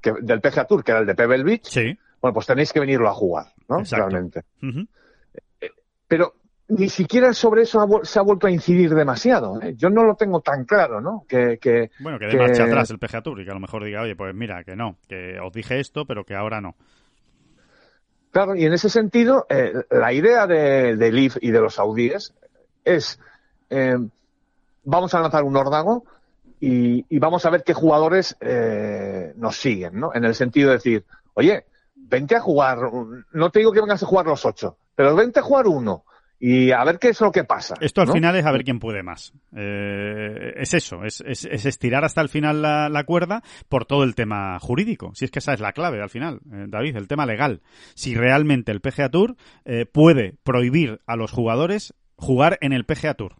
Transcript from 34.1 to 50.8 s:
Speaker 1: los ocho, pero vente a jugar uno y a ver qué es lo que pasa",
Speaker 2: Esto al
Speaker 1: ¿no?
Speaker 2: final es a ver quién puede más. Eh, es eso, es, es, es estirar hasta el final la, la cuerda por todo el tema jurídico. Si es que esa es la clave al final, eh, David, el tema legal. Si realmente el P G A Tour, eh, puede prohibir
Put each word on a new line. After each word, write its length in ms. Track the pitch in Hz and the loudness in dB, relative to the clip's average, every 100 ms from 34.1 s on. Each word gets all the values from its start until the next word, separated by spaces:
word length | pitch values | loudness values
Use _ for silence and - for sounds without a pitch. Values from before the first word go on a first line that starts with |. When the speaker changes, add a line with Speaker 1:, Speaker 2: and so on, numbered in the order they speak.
| 190 160 | 2 2
Speaker 1:
los 180 | 147 123 | 0 -2
ocho, 320 | 107 101 - _ - | -4 -10 -10 _ 2
pero 200 | 139 160 | 4 4
vente 240 | 240 247 | 4 2
a 40 | |
jugar 240 | - 277 233 | 2 4 4
uno 380 | 151 117 92 _ _ _ _ | 2 -2 -6 _ _ _ _
y 320 | 123 127 127 | 2 4 4
a 120 | 127 | 4
ver 160 | 131 180 | 2 2
qué 100 | 247 | 0
es 120 | 226 | 2
lo 100 | 214 | 2
que 120 | 190 151 | 2 -2
pasa", 300 | 101 - 92 | -4 -4 -6
Speaker 2:
Esto 220 | - - | -4 0
al 60 | 175 | 2
Speaker 1:
¿no? 60 | |
Speaker 2:
final 220 | 175 165 185 | 2 2 0
es 100 | 156 | 0
a 60 | |
ver 120 | 135 135 | 0 -2
quién 140 | 120 | -6
puede 220 | 110 104 | -6 -8
más. 300 | 90 82 - _ _ - | -10 -14 -18 _ _ -12
Eh, 960 | 101 101 101 101 104 107 107 107 - - | -8 -6 -6 -6 -8 -8 -10 -10 -12 -10
es 160 | 139 | -4
eso, 300 | 175 - 87 104 | -4 -4 -12 -12
es, 160 | - - | -12 -12
es, 200 | 123 - | -12 -8
es 200 | 139 123 | -6 -6
estirar 380 | - 127 127 151 | -4 -4 -2 -2
hasta 160 | - | -2
el 60 | 151 | -4
final 320 | 156 151 151 | -2 -2 -2
la, 280 | 151 151 151 | -2 -2 -2
la 140 | 147 147 | -4 -2
cuerda 360 | 170 170 214 - - - | -2 -2 -6 -10 -20 -6
por 160 | 135 113 | -4 -2
todo 180 | 143 | 0
el 100 | 131 113 | 0 0
tema 440 | 110 104 98 90 | -6 -4 -6 -8
jurídico. 520 | - 123 214 214 90 101 | -6 -4 -2 -4 -10 -8
Si 100 | 131 | -8
es 60 | |
que 80 | - | -6
esa 140 | - | -4
es 60 | 120 | -4
la 100 | 104 | -4
clave 280 | 120 175 117 | -4 -6 -4
al 80 | 101 | -8
final, 320 | 117 160 131 - | -8 -10 -10 -16
eh, 140 | 104 101 | -16 -12
David, 300 | 107 139 123 | -6 -6 -6
el 100 | 98 | -6
tema 180 | 143 139 | -4 -4
legal. 360 | 107 139 98 _ _ - - | -2 -2 -4 _ _ -20 -12
Si 180 | 135 113 | -6 0
realmente 560 | 123 139 151 135 113 | 2 2 2 0 -2
el 100 | 104 | -6
P 100 | 139 | -6
G 120 | 131 139 | -4 -2
A 40 | |
Tour, 260 | 160 220 254 _ _ - | 2 0 -2 _ _ -8
eh, 200 | 117 117 | -6 -4
puede 500 | - 160 151 101 - | 6 8 8 2 -6
prohibir 560 | - 127 123 143 | -2 0 0 0